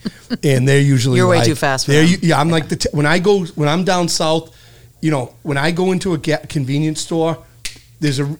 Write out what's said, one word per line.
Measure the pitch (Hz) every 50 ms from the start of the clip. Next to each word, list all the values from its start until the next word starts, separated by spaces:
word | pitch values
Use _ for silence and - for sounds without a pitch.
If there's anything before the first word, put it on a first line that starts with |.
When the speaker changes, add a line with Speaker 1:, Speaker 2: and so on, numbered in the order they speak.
| - - - -
Speaker 1:
<laughs> | - - 247 - -
Speaker 2:
and | 151 135 127 127 135
they're | 139 143
usually | 143 143 135 127 117 135 123 120
Speaker 1:
You're | - -
way | 175 165
Speaker 2:
like, | - 165
Speaker 1:
too | 151
fast | - 160 143 131 131 -
for | -
Speaker 2:
they're | 143 151 160
Speaker 1:
them. | 170 180 -
Speaker 2:
u-, | 170 165
yeah, | 156 135
I'm | 147 165
Speaker 1:
Yeah. | 165
Speaker 2:
like | 160 - -
the | 185 -
t-, | - -
when | - 151 147
I | 147 160 190
go, | 175 208 202 202 180
when | - - - 151 147
I'm | 151 180 185
down | 196 185 180 175 165
south, | - - 175 156 160 165 160 - - - - - - - - - _ _
you | - 156
know, | 151 135 120 - - - -
when | 160 139 139
I | 143 165
go | 170 165 185 190
into | 185 175 - 196 170
a | 147
ga-, | - 160 147 - - -
convenience | - 151 135 123 139 143 156 156 156 156
store, | - - 175 165 160 165 160 - - - - - - - - - - - - -
there's | 156 151 135 135
a, | 143 143 156 -